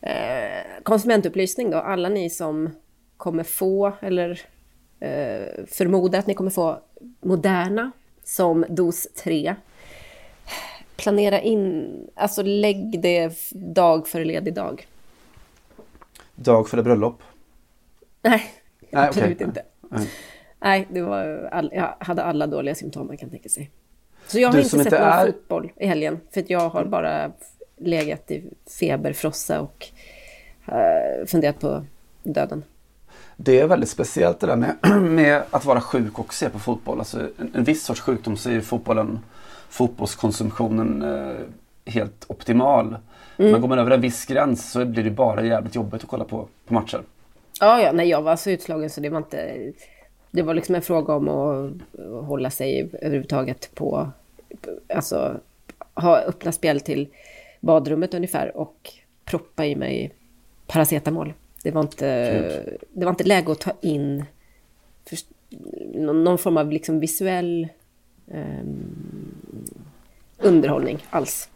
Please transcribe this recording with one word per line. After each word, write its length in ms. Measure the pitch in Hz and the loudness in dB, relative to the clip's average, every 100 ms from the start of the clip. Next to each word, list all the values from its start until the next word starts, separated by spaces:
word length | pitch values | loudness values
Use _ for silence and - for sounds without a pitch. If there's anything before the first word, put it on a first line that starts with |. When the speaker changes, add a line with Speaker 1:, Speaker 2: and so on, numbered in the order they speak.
Speaker 1:
Eh, 800 | - - 110 127 104 92 90 92 | -6 -6 -4 -4 -4 -8 -12 -10
konsumentupplysning 880 | - 214 220 226 185 190 190 - 240 | 0 0 4 2 2 0 -2 -2 -2
då. 60 | - | -2
Alla 300 | - 190 175 | -2 -2 -2
ni 220 | 202 170 | -2 -4
som 400 | 165 165 156 160 156 _ _ _ _ | -6 -6 -4 -4 -8 _ _ _ _
kommer 260 | - 170 | -4 -4
få 500 | 165 - 190 196 202 202 | -4 -2 0 2 0 -2
eller, 400 | 196 180 175 180 - _ _ _ _ _ | -4 -2 -2 -6 -14 _ _ _ _ _
eh, 640 | 139 135 135 104 101 - - | -6 -4 -4 -6 -8 -12 -12
förmoda 520 | - 180 190 180 185 | -2 2 4 4 2
att 80 | 202 | 0
ni 80 | |
kommer 160 | 196 190 | -2 -2
få 280 | 185 165 139 _ - - - | 0 0 -2 _ -20 -20 -10
Moderna 720 | 185 185 190 185 180 208 247 247 _ _ | -2 0 2 2 0 -2 -4 -10 _ _
som 400 | - - - 165 165 | -12 0 2 4 2
dos 400 | 165 175 170 - - | 2 0 0 -8 -8
tre. 380 | - 160 151 196 - - - - - - - - - - - - - - | -2 -2 -2 -6 -10 -20 -20 -20 -20 -20 -20 -20 -16 -14 -14 -18 -20 -6
Planera 440 | - 202 208 196 | 0 2 4 2
in, 520 | 208 220 190 160 - 67 - | 2 2 0 -2 -6 -10 -16
alltså 280 | - 202 202 | -4 -4 0
lägg 580 | 196 202 208 196 214 185 | 0 2 2 0 -2 -2
det 180 | 175 175 | 2 2
f-, 320 | 165 170 - | 0 -4 -12
dag 560 | 185 180 165 175 160 160 | -12 -2 4 6 6 2
före 160 | 165 | -4
ledig 300 | 160 160 196 | -2 -2 -4
dag. 320 | 175 - - - - - _ - - - _ _ - - - - - - | -4 -6 -8 -14 -20 -20 _ -20 -20 -20 _ _ -20 -20 -20 -20 -20 -20
Speaker 2:
Dag 340 | - 127 117 110 | -6 4 6 6
före 140 | 120 | 0
bröllop? 400 | 120 117 110 120 - - - _ _ _ _ _ _ _ | 4 4 4 -2 -20 -20 -20 _ _ _ _ _ _ _
Speaker 1:
Nej, 220 | 220 220 - - _ _ - | 4 4 2 -16 _ _ -6
Speaker 2:
Nej, 180 | 143 143 | 2 4
Speaker 1:
absolut 260 | 196 - | 4 2
Speaker 2:
okej. 120 | 175 - | 2 -4
Speaker 1:
inte. 160 | - - _ - | -6 -10 _ -8
Speaker 2:
Nej. 200 | 113 101 - - - - - | -6 -4 -8 -20 -20 -20 -4
Speaker 1:
Nej, 260 | 202 196 190 | 2 2 0
det 120 | 180 | -6
var 460 | 175 202 185 156 - | -4 -4 -4 -6 -8
all-, 180 | 175 156 | -4 -4
jag 220 | - 175 - | -2 -4 -4
hade 220 | 185 175 | -6 -2
alla 240 | 175 151 151 | -2 0 -2
dåliga 280 | 151 139 | -2 -4
symptom 320 | 156 165 143 143 | -6 -8 -10 -12
man 100 | 147 | -12
kan 140 | 127 | -16
tänka 180 | 131 - | -18 -8
sig. 220 | - 143 _ _ _ _ _ - | -8 -8 _ _ _ _ _ -4
Så 120 | 208 | 4
jag 140 | 247 | 6
Speaker 2:
Du 40 | 151 | 6
Speaker 1:
har 20 | |
inte 120 | 185 | 6
Speaker 2:
som 80 | 147 | 4
Speaker 1:
sett 80 | 143 | 4
Speaker 2:
inte 120 | 156 | 6
Speaker 1:
någon 80 | 160 | 6
Speaker 2:
är 180 | 170 190 | 6 4
Speaker 1:
fotboll 460 | 180 - 170 160 - | 2 -4 -6 -6 -4
i 100 | 202 | 0
helgen, 340 | 160 156 165 - | 0 0 -4 -6
för 100 | - | -6
att 100 | 190 | 0
jag 180 | 180 170 | 0 2
har 120 | 170 | 0
Speaker 2:
Mm. 100 | 185 | 0
Speaker 1:
bara 420 | 180 160 151 151 - - _ - _ | 0 0 -2 -4 -8 -20 _ -20 _
legat 540 | - 165 151 156 - | -2 0 0 -4 -6
i 140 | 151 175 - - - | -10 -10 -20 -20 -4
feberfrossa 800 | 165 139 151 147 156 147 - 151 | -2 0 -2 -4 -4 -4 -4 -4
och, 260 | 151 - - - - - - - - - - | -4 -12 -20 -20 -20 -20 -20 -20 -20 -20 -6
eh, 520 | - 220 113 - 64 85 | 2 4 4 0 -4 0
funderat 340 | 170 151 147 | 2 2 0
på 240 | 143 143 143 - - - | -4 -4 -8 -18 -20 -14
döden. 420 | - 143 143 151 147 _ _ _ - - - - | -6 -2 -2 -4 -12 _ _ _ -20 -20 -20 -6
Speaker 2:
Det 240 | 135 127 | 4 6
är 60 | 151 | 8
väldigt 220 | 185 240 | 4 2
speciellt 500 | - - - 165 175 | -2 -4 2 2 2
det 60 | 180 | 0
där 100 | 127 | 2
med, 200 | 123 - | 0 2
<clears throat> 200 | 175 202 | 4 6
med 400 | 180 160 147 147 139 | 6 6 6 6 2
att 140 | 143 | -2
vara 160 | 139 123 | 4 2
sjuk 380 | 117 135 110 104 | 4 0 -2 -4
och 160 | 113 | -10
se 140 | - 143 | -4 -4
på 80 | 107 | -4
fotboll. 400 | 101 120 - 123 | -4 -4 -4 -6
Alltså, 220 | 120 117 - - | -6 -6 -8 -8
en, 120 | 117 | -6
en 100 | - | 0
viss 200 | 123 156 | 2 0
sorts 160 | - 139 | -2 -6
sjukdom 360 | - 120 113 104 | -2 -2 -2 -6
så 120 | - | -2
är 20 | |
ju 60 | 117 | -2
fotbollen, 560 | 110 120 - 113 110 113 - - - - - | -2 -6 0 0 0 -4 -10 -20 -20 -20 -20
fotbollskonsumtionen, 1300 | - 123 120 104 - 113 104 107 - 117 110 113 73 | 0 0 0 -6 -2 -2 0 -4 -2 -2 0 0 -2
eh, 340 | 73 71 - 117 117 - _ _ - | -4 -4 -6 -10 -12 -16 _ _ -6
helt 320 | 110 104 - - | -4 -4 -8 -14
optimal. 680 | 104 - 120 131 135 110 113 - - - - | -12 0 4 6 4 2 -6 -16 -20 -20 2
Speaker 1:
Mm. 140 | 202 | 6
Speaker 2:
Men 80 | 113 | 6
går 80 | 127 | 4
man 100 | - | 2
över 120 | 120 | 4
en 100 | 131 | 4
viss 260 | 123 117 - | 4 -2 -2
gräns 440 | 135 147 120 - | 2 2 2 -2
så 120 | 123 | -2
blir 200 | 123 113 | -2 0
det 60 | 110 | -2
bara 320 | 104 123 107 | 2 2 2
jävligt 300 | 113 113 107 | 2 0 0
jobbigt 280 | 120 104 113 | -4 -4 -6
att 60 | - | -8
kolla 140 | 117 | -8
på, 240 | - 113 - _ - | -6 -8 -10 _ -2
på 80 | |
matcher. 280 | 113 107 - 95 _ - - _ - | -2 0 -8 -10 _ -20 -20 _ 2
Speaker 1:
Ja, 200 | 202 240 | 6 6
ja, 100 | 190 | 6
nej, 160 | 160 170 | 4 2
jag 140 | 160 | 2
var 140 | 156 165 | 2 0
så 140 | - | 0
utslagen 400 | 180 - 160 151 | -4 -4 -6 -6
så 100 | 147 | -6
det 80 | 147 | -6
var 100 | 156 | -6
inte... 540 | 156 - - 127 117 - - - _ _ _ | -6 -8 -8 -10 -12 -14 -20 -20 _ _ _
Det 120 | 170 | -2
var 120 | 160 | 0
liksom 200 | 208 - | 0 0
en 80 | 175 | -2
fråga 320 | - 165 151 | 0 0 0
om 140 | 147 143 | 0 0
att, 440 | 147 147 139 139 175 - - | 0 0 -2 -6 -10 -16 -16
att 240 | 82 117 147 | -14 -12 -6
hålla 240 | 143 131 | -4 -4
sig 400 | 135 135 135 135 | -4 -2 -2 -2
överhuvudtaget 800 | - 147 143 131 139 131 131 - | -6 -4 -4 -2 -2 -2 -6 -12
på... 340 | - 151 151 147 - _ _ _ - - - - | -6 -4 -2 -4 -8 _ _ _ -18 -14 -14 -6
Alltså, 460 | - - 82 67 - _ _ _ - - | -6 -2 -2 -2 -4 _ _ _ -20 -16
ha 240 | - 170 165 | -2 4 6
öppna 340 | - 185 165 | 4 -4 -6
spjäll 280 | 165 165 143 | -2 0 0
till 280 | 143 139 143 _ - - - _ | 0 -4 -4 _ -20 -20 -20 _
badrummet 540 | 165 160 143 151 180 | 4 4 4 0 0
ungefär 420 | 175 175 - 139 - | -2 -4 -2 -4 -6
och 340 | - _ - - _ _ | -10 _ -20 -20 _ _
proppa 420 | - 170 - - 151 | -6 -6 -6 -4 -2
i 100 | 143 | -2
mig 360 | 131 131 139 - _ _ _ _ - | -4 -4 -6 -10 _ _ _ _ -4
paracetamol. 640 | 165 151 151 151 160 156 156 _ - | 2 2 2 -2 -4 -6 -10 _ -8
Det 80 | 156 | -4
var 100 | 156 | -2
inte, 600 | 151 - 139 127 120 107 | -2 -2 -2 0 0 0
Speaker 2:
Gud. 380 | 82 78 - - - | -2 -6 -8 -14 -14
Speaker 1:
det 120 | - | -4
var 60 | 175 | -2
inte 120 | 175 | 0
läge 280 | 175 196 165 | 4 4 2
att 80 | 156 | -2
ta 120 | - - | -4 -4
in 440 | 185 147 143 143 143 _ _ _ _ _ _ _ - | -2 -2 -2 -4 -6 _ _ _ _ _ _ _ -16
för, 100 | 165 - _ _ - - - - 104 | -14 -16 _ _ -20 -16 -14 -10 -4
någon, 260 | 151 156 | 0 4
någon 140 | 170 180 | 4 4
form 180 | 190 165 | 4 2
av 160 | 151 | 2
liksom 280 | 151 - 160 | -2 0 -2
visuell, 680 | 160 - 190 185 175 170 165 - _ _ _ _ - | 0 -2 -2 0 -2 -2 -4 -8 _ _ _ _ -16
ehm, 1040 | 156 - 69 - 71 - - - - - - - - - - - - _ _ - _ | -12 -10 -8 -8 -10 -10 -12 -14 -14 -16 -18 -18 -16 -16 -16 -20 -20 _ _ -20 _
underhållning 680 | 202 170 139 147 135 147 - | 6 6 6 2 -2 -4 -4
alls. 380 | 175 135 - - | -4 -4 -6 -10